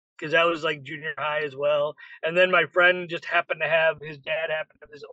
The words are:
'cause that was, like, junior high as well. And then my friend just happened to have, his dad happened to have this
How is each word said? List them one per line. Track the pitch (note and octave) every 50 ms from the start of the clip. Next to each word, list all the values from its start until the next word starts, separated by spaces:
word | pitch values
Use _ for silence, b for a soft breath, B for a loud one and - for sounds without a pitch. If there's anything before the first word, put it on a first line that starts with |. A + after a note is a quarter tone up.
| _ _ _
'cause | - D#3+ D3+
that | D#3+ E3 E3+
was, | E3+ E3 D3+ D#3
like, | D#3+ D#3 D3 C3
junior | C#3 D#3+ D3 D3+ D#3+ D3
high | C3+ D3 D3+ D3+ D3+
as | D3+ C#3+ C3
well. | C3+ C#3+ D3 D3+ D3 D3 D3+ D3 B B B B B B
And | D#3+ E3+
then | F3+ F#3 F#3
my | F3+ E3+ E3
friend | C#3 - F3+ F3 F3+ F3+ F3+ F3 D#3+
just | E3+ E3 -
happened | - E3 E3+ - - D#3 D#3
to | D#3+
have, | D3 D#3+ E3 D#3+ D#3+ D3+ D3
his | D3 D#3+ D3+
dad | C#3 C3 D#3 D#3 D#3+ E3 D#3+
happened | D#3 D#3 D3+ _ _ _
to | -
have | -
this | D3 C#3 D3 -